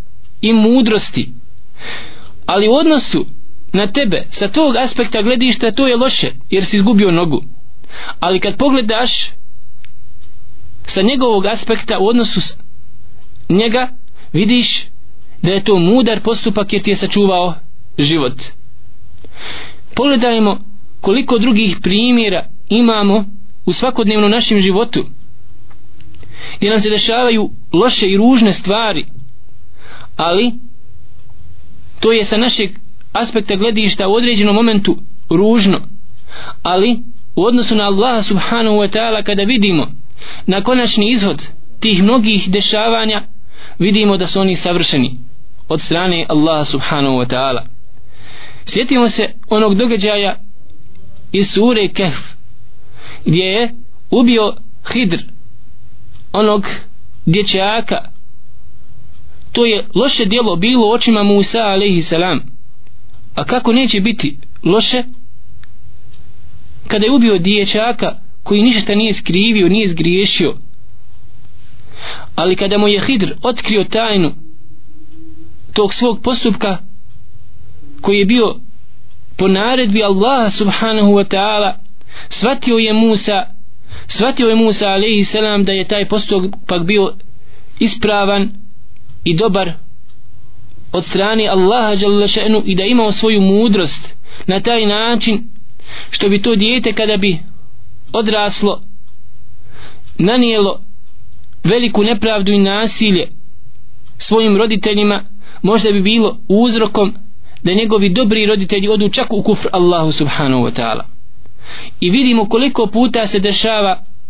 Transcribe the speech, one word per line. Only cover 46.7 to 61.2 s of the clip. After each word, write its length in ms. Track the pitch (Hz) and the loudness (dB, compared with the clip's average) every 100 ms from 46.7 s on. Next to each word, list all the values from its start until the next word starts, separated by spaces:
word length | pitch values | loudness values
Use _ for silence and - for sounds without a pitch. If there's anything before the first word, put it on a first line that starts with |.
| 139 - 151 139 131 | -2 -2 0 0 0
wa 120 | 123 | 0
ta'ala. 340 | 127 135 110 - - - - - - - - - - - | 0 0 -2 -4 -6 -6 -6 -6 -6 -6 -6 -6 -6 -4
Sjetimo 440 | 202 247 262 233 | -2 0 2 2
se 240 | - - - - | 2 -2 -4 0
onog 260 | 214 220 196 | 2 2 2
događaja 600 | 240 226 208 208 196 - - - - - - - - - - | 2 2 0 0 0 -2 -4 -6 -6 -6 -6 -6 -6 -6 -2
iz 180 | 190 196 | 0 0
sure 380 | 190 233 226 190 | 2 2 2 0
Kehf, 260 | - 185 127 - - - - - - - - - - - | 0 0 -2 -4 -4 -4 -4 -4 -4 -4 -6 -6 -4 0
gdje 180 | 160 | 2
je 300 | 185 202 233 - - - - | 2 0 0 -2 -4 -6 0
ubio 440 | 226 240 226 208 - - - - | 2 4 4 2 0 -4 -4 -2
Hidr, 300 | 240 220 165 - - - - - - - - - - - | 0 0 0 -2 -4 -4 -4 -4 -4 -4 -4 -4 -4 -4
onog 340 | 190 214 208 196 196 - - - - - | 0 2 2 0 -2 -4 -4 -4 -2 0
dječaka. 840 | 185 202 190 196 226 - 170 - - - - - - - - - - - - - - - | 2 2 0 0 0 0 -2 -2 -4 -4 -4 -4 -4 -4 -4 -4 -4 -4 -4 -4 -4 -2
To 140 | 240 233 | 0 2
je 220 | 202 - 175 | 2 0 2
loše 300 | 269 - 214 | 2 2 2
djelo 300 | 233 220 170 | 2 2 2
bilo 320 | 220 254 208 | 2 4 4
u 40 | |
očima 320 | 233 233 214 | 2 2 4